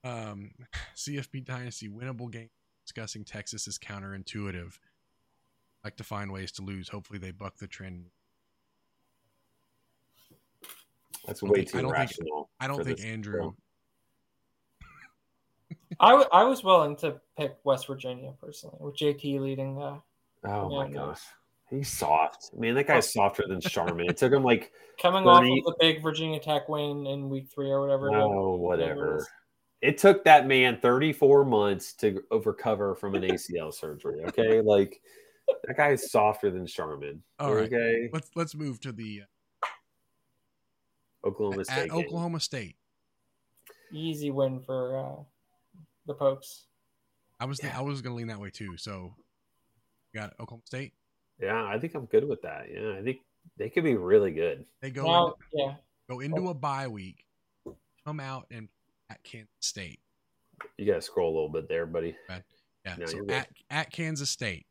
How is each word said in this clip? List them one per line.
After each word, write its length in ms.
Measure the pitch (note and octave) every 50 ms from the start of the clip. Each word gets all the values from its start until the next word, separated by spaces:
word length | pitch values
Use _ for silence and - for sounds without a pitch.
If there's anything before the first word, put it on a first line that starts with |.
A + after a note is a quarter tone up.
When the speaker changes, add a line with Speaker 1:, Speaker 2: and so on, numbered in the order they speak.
| -
Speaker 1:
Um, 480 | B2+ B2 A#2 A2 G#2+ G#2 G2+ G2+ - - _ B2+ _ -
<sighs> 200 | - - - -
C 220 | - - C#3+ C#3+ C#3+
F 140 | B2+ -
B 80 | - C3+
Dynasty, 500 | B2+ - B2+ B2 B2 B2 A2+ - G#2+ G#2
winnable 420 | G2+ A2 B2 C3 C3 A2+ B2 A#2+
game. 180 | A2 A#2 A2+ A2+ _ _ _ _ _ _ _
Discussing 380 | - - - A2+ G#2+ - G#2+ G#2
Texas 440 | - - G#2 G2+ - - G#2+ - -
is 100 | - -
counterintuitive. 960 | - - G#2 G2+ G2 G2 G2 F#2+ F#2+ - - G#2+ G2+ G2 F#2 F2+ F2 F2 - - _ _ _ _ _ _ _ _ _ _ _ _ _ _ _ _ _ _ _ _ _
Like 140 | A2 - -
to 60 | G#2+
find 280 | - A2 G2+ G2+ G2
ways 200 | G2 F#2+ F#2+ F2+ -
to 80 | -
lose. 280 | G2 F#2+ G2 F#2+ F2+ -
Hopefully 300 | - G#2 - - - G2+
they 120 | F#2+ F#2
buck 260 | F2 F#2+ G2 F#2+ - _
the 100 | G2+ F#2+
trend. 380 | - - F#2+ F#2+ F2+ F2 F2 F2 _ _ _ _ _ _ _ _ _ _ _ _ _ _ _ _ _ _ _ _ _ _ _ _ _ _ _ _ _ _ _ _ _ _ _ _ _ _ _ _ _ _ _ _ _ _ _ _ _ _ - - - - _ _ _ _ _ _ - - -
Speaker 2:
That's 160 | - G#2+ -
Speaker 1:
I 40 | -
don't 80 | G2 G#2
Speaker 2:
way 60 | G2
Speaker 1:
think, 120 | F2+ -
Speaker 2:
too 60 | - F#2
Speaker 1:
I 40 |
don't 100 | E2 -
think, 80 | D2+ D#2
Speaker 2:
rational 500 | D#2 - - - E2 D#2 D2+ D2+ D2 _ _ _
Speaker 1:
I 80 | B2+ C3+
don't 100 | C#3 C#3+
Speaker 2:
for 60 | E3+
Speaker 1:
think 140 | - - -
Speaker 2:
this 80 | G2+
Speaker 1:
Andrew 340 | A2+ A2+ A2 G#2 G#2+ G2+ E2+
Speaker 2:
film. 180 | E2 D#2+ - _ _ _ _ _ _ _ _ _ _ _ _ _ _ _ _ _ _ _ _ _ _ _ _ _ - C6+ - - - - _ _ _ _ _ _ _ _ _ _ _ _ D#3+ _ _ _ E3+ -
Speaker 3:
I, 100 | F3+ G#3
w-, 160 | B3 C#4+ C4+ - E3+
I 100 | F3+ G#3+
was 200 | B3+ C4+ C4 -
willing 320 | F#3+ F#3+ F3 D#3 D3 D3 -
to 240 | - D#3 C#3+ - _ _ _ -
pick 180 | D3+ C#3 - _ _
West 240 | C#3+ C3+ B2+ - -
Virginia 460 | C#3 C3 C3+ B2+ B2+ B2 C3+ C3+ C3 -
personally, 360 | - D3+ D3 - - D3+ - -
with 160 | C#3+ C#3+ C#3+
J 180 | D3 D3+ D3 C#3+
T 260 | C#3+ - C#3+ C#3 C#3
leading, 420 | C3+ C3+ C3+ C3 C3+ C3+ C3+ C#3
uh, 180 | C#3+ C#3+ C#3+ C#3+ _ _ _ _ _ _ _ _ -
Speaker 2:
Oh 240 | G2+ G2+ G#2 G2 F#2
Speaker 3:
yeah, 60 | F2+ C#3 C#3
Speaker 2:
my 40 | C3+
Speaker 3:
no. 180 | C#2+ C#2+ C#2+ D2+
Speaker 2:
gosh. 140 | D2+ - - - - _ _ _ _ _ _ _
He's 200 | B2+ C#3 C#3+ -
soft. 600 | - - - D3 D2+ D2+ D#2 - - - - - -
Man, 200 | - A#2 A#2 A#2+
that 120 | C3+ C#3+ -
guy's 240 | D3+ B2+ G#2+ -
softer 340 | - G#2+ G2+ G2+ - - G#2 -
than 120 | F#2+ F2+
Charmin. 460 | - F#2 - G2 E2+ F2 E2+ E2+ F2 F2
It 80 | E2+ -
took 140 | C3 B2
him, 120 | C3+ C#3 C3+
like, 280 | B2+ A#2+ A2+ - - _ - - - - -
Speaker 3:
Coming 240 | - F3+ F3+ F#3+ F#3+
off 120 | F#3 F3 F3
of 60 | F3+ B2+
Speaker 2:
thirty 140 | C3 C3 C3+
Speaker 3:
the 100 | E3 E3 -
big 240 | E3 E3 D#3+ D#3 D#3
Virginia 360 | D#3+ D3+ D#3 D#3+ D#3+ D#3 D3+
Tech 280 | D#3 D#3 D3+ C#3+ D3 -
win 380 | D3+ D3 D3 D3 C#3+ C#3+ C#3+ C3+
in 220 | C#3 C#3+ C#3 C3+
week 180 | C3+ C3+ C3+ - -
three 180 | - C#3 C#3
or 100 | C#3 C#3
whatever. 320 | C#3 C#3 C#3 C3+ C#3 G#2+ G#2+
Speaker 2:
Oh, 420 | G#2+ A2 G#2+ G2+ G2 F#2+ F#2+ F#2 F2+
Speaker 3:
Whatever 340 | F2 F2 F2+ E2 E2 D#2+
it 60 | D2+ D2
Speaker 2:
whatever. 200 | D#2 D#2 D#2 D#2
Speaker 3:
is. 100 | D2+ - - - _ _ _ _ _ _ _ _
Speaker 2:
It 160 | - C3+ D3 -
took 260 | - G3 G3 G3 -
that 200 | D#3+ D#3 D3 B2+
man 340 | C3+ C3+ C3 B2+ B2 A#2 A2
thirty-four 640 | - B2 B2 C3 D3 D#3 C#3+ - D3 C3+ C#3 C#3+ C#3
months 480 | C3+ A#2+ G#2+ G#2 G2+ G2 F#2 - - -
to 260 | - - G#2+ F#2+ F#2+ - _
recover 640 | A2+ A2 G2+ A2 G#2 - - A#2 G#2+ G2 G2+ G2 F#2+
from 200 | - - G2+ G2
an 80 | F#2+ F#2 F#2
A 60 | F#2 F2+
C 200 | - - F2 E2+
L 140 | D#2 D#2
surgery, 520 | D2+ - - D#2 D2 D2 - - - D2+ D#2+
okay? 360 | F2 - - A2+ A2 A2 A2+
Speaker 3:
<laughs> 40 | G#2+
Speaker 2:
Like, 340 | G#2+ G#2 G2+ G2 G2 - - _ - - - - _ _ _ _ - - - -
that 120 | - B2+ -
guy 140 | D3 D3
is 200 | C#3 A#2+ - -
softer 400 | - A#2 G#2 G#2+ G#2+ - - G2+
than 140 | F2+ F#2 F2+ E2
Charmin, 560 | - - E2+ D#2 D2+ C#2+ C#2+ D2 D2 D#2 - _ _ -
Speaker 1:
All 140 | C#3+ C#3 G#2+
right. 100 | G#2+ A2 A2+
Speaker 2:
okay? 380 | B2 A#2+ A#2 A#2 A#2 A#2 A#2 A#2+ A#2
Speaker 1:
Let's, 160 | D#3+ D3 - _
let's 200 | E3+ E3+ D#3 -
move 240 | D3+ D3+ C#3+ B2+ A2
to 100 | - C3+
the, 300 | A#2+ G#2 A2+ G#2+ G#2 G2+ G2+ _ _ _ _ _ _ _ -
uh, 40 | - - - _ _ _ _ _ _ _ _ _ _ _ _ _ _ _ _ _ _ _ _ _ _ _ _ _ _ _ _ -
Speaker 2:
Oklahoma 360 | G#2 G2 - G#2+ G2+ G2 G2
Speaker 1:
at, 40 | F#2+ -
Speaker 2:
State 100 | B2+ C3+
Speaker 1:
at 100 | - E2
Speaker 2:
game. 80 | D#3+ E3+ F3
Speaker 1:
Oklahoma 340 | E3+ E3+ E3+ E3+ F3 E3+ D#3+
State. 360 | - - - C3 G#2+ E2+ - _ _ _ _ _ _ _ _ _ _ _ _ _ _ _ _ _ _ - - _ _ _
Speaker 3:
Easy 400 | F3 D3+ D#3+ E3 D#3 D3 D3 D3
win 300 | C3+ C#3 C#3 C3 C3 B2+
for, 360 | B2+ - C3+ C3 B2+ B2+ C3 C3+
uh, 260 | C3+ C3+ C#3 - C#3+ _ _ _ _ _ _ _ _ _ _ F#3 D#3 _ _ _ _
the 80 | D#3 C#3+
Pokes. 520 | C#3+ C#3+ C3+ C3+ C3+ - - - - _ _ _ _ _ _ _ _ _ _ _ _ _ _ _ _
Speaker 1:
I 60 | A#2+
was 120 | C3 C#3 C3
th-, 120 | D3 C#3 B2+
Speaker 2:
Yeah. 60 | -
Speaker 1:
I 20 |
was 200 | C3+ C#3+ C#3+ C3+
gonna 140 | A#2 B2+ B2
lean 120 | A#2 A#2 A2+
that 120 | A2 G2+
way 120 | G2+ G2
too, 260 | - - A2 G2 F2 E2+
so 380 | - A2 G2+ F#2+ F2+ F2+ G2+ _ _ _ _ _ _ _ _ _ _ _ _ _ _ _ _ _ _ _ _
you 60 | A2
got 140 | G#2+ G2+ - _
Oklahoma 240 | A2 - A#2 A#2 _
State? 280 | - - C3 C#3 - _ _ _ _ _ _ _ _ _ _
Speaker 2:
Yeah, 220 | F#2+ F#2+ G#2+ A2+ A2
I 120 | G2+ G2+ A2
think 160 | C#3 E3 E3
I'm 100 | D3+ B2+
good 220 | A2 - D3 C#3 D3
with 140 | A#2+ - -
that. 240 | D#2 D2 C#2+ C2 - -
Yeah, 220 | F#2 G#2 A2 G2 F#2+
I 40 | G2+
think 160 | B2 C3 C3+ _ _ _ _ _ - _ -
they 120 | G#2+ A2
could 140 | - - E3
be 120 | D#3 B2+
really 360 | G#2 F2 F2+ G2+ - G2+ F#2+
good. 340 | D#2 D#2 E2+ E2+ D2 C#2+ D2 _ _ _
Speaker 1:
They 100 | - C3+
go 120 | B2+ C#3 C3+
Speaker 3:
Now, 200 | D#3 E3+ F3 E3+ E3
Speaker 1:
into, 100 | - _ - - -
Speaker 3:
yeah. 200 | D3+ C#3 C3+ C#3+ D3 _ _ _ _ _ -
Speaker 1:
go 100 | B2+ B2
into 280 | C3+ D3 D#3+ D#3+ F#3 F3+
a 40 | E3+
bye 340 | C3+ B2+ D3 C#3 C3+ C#3 B2+
week, 380 | A2 G#2 F#2+ F#2 F2+ _ _ _ _ _ _ _ _ _ _ - - _ _ _ _ _ _
come 140 | D3+ D3+ D3+
out 280 | C#3 C3+ C3+ B2+ - _
and 160 | - A2+ A2 G2+ _ _ _ _ _ _ _ _
at 140 | A2 - _
Kansas 260 | - - A2+ G#2+ G#2 _ _
State. 400 | - - - G2+ F#2+ E2 - - _ _ _ _ _ _ _ _ _ _ _ _ - - _ -
Speaker 2:
You 80 | G2+
gotta 160 | G#2+ F#2+ E2
scroll 300 | - - - - F2 E2
a 40 | D#2+
little 140 | D#2+ D#2 D2+
bit 180 | D2+ D#2+ D#2+ D#2+
there, 160 | D#2 E2 E2+
buddy. 300 | E2 D#2+ E2+ E2 E2+ E2 - - -
Speaker 1:
Okay. 120 | F#2 F2+ F#2 _ _ _ _ _ _ _ _
Yeah, 100 | F#2+ F2 F2
Speaker 2:
No, 60 | E2+ D#2+
Speaker 1:
so 80 | D#2+ F2+
Speaker 2:
you're 80 | G2+
good. 100 | G2+ -
Speaker 1:
at, 140 | C3 C3+ - - _ _ _
at 220 | C#3 D3+ D#3+ -
Kansas 380 | - - E3 D#3+ D#3+ C#3+ C#3+ C3+
State. 360 | - - - G#2+ F2+ D2+ - _